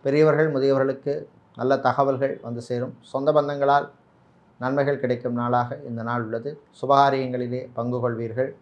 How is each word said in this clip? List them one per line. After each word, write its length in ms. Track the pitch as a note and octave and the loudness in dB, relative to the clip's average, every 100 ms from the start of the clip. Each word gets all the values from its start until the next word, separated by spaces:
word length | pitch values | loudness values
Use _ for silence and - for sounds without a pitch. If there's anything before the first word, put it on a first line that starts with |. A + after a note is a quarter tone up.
| C#3+ | 2
பெரியவர்கள் 440 | D3 D#3 D3+ D#3 | 4 4 4 2
முதியவர்களுக்கு 600 | C3+ C#3 C3+ C3+ C3+ C#3+ D3 - _ _ - | 2 2 2 2 -2 -4 -6 -8 _ _ -6
நல்ல 140 | B2 C3+ B2+ | 0 2 2
தகவல்கள் 460 | B2 C#3 C3 C3+ - A#2+ | 2 0 2 -2 -4 -8
வந்து 160 | A#2+ A#2+ | -10 -6
சேரும், 240 | A#2+ B2 - - | -6 -6 -10 -8
சொந்த 200 | C#3 C#3 D3 | -2 2 2
பந்தங்களால் 500 | C#3+ C#3+ C#3 C#3+ C#3+ _ _ _ _ _ _ _ | 0 0 2 2 0 _ _ _ _ _ _ _
நன்மைகள் 380 | B2+ C#3 C#3 C#3 | -2 0 0 0
கிடைக்கும் 340 | B2 B2 B2 A#2+ | -2 -2 -2 -2
நாளாக 380 | A#2+ B2 A#2+ C#3 C3+ | 0 0 0 -6 -8
இந்த 120 | A2+ A2+ | -8 -4
நாள் 160 | A#2+ A2 | -4 -4
உள்ளது. 220 | A#2 B2 D3+ _ - | -6 -8 -12 _ -10
சுபகாரியங்களிலே 840 | C3+ C#3 C#3 C3+ B2+ B2 B2 B2+ B2+ A#2+ | 4 6 6 2 -2 -4 -4 -6 -6 -6
பங்கு 220 | A#2+ B2 | -4 -2
கொள்வீர்கள். 460 | A#2+ A2+ A#2 A2+ C3+ C#3 | -2 -4 -6 -4 -4 -6